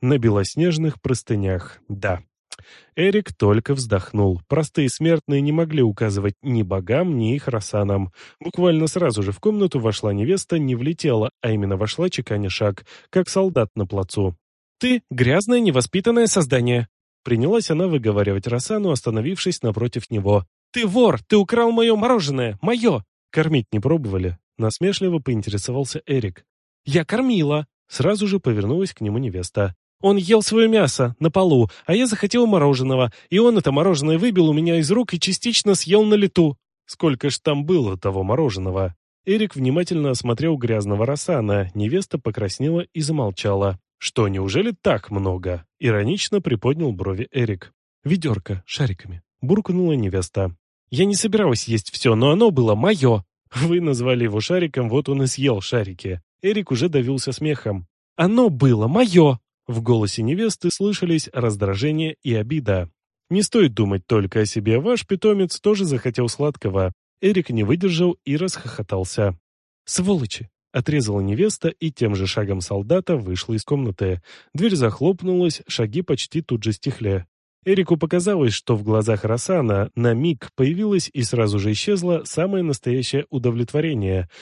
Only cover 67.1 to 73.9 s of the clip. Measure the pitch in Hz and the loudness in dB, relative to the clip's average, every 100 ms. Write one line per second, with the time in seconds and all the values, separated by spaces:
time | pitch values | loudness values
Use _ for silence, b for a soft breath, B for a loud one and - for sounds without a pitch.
67.1 | _ 196 190 - 117 101 170 190 165 180 | _ 0 2 0 0 0 2 0 2 0
68.1 | 175 - 147 185 - 120 - - 95 92 | 0 -4 -2 -4 -6 -10 -10 -6 -4 -4
69.1 | - 101 85 _ _ _ _ - - 185 | -2 -2 -2 _ _ _ _ -8 -2 0
70.1 | 185 117 - 113 _ _ 131 - 147 107 | 0 -2 -8 -14 _ _ -6 -2 0 0
71.1 | 101 95 107 214 - 165 - 160 - 113 | -2 0 2 0 0 -4 -4 -6 -2 0
72.1 | 98 95 - 101 95 90 101 101 180 185 | 0 -2 -2 -2 -4 -4 -6 0 0 2
73.1 | 156 95 92 - 113 - 143 123 | -2 -2 -6 -4 -6 -2 -2 -2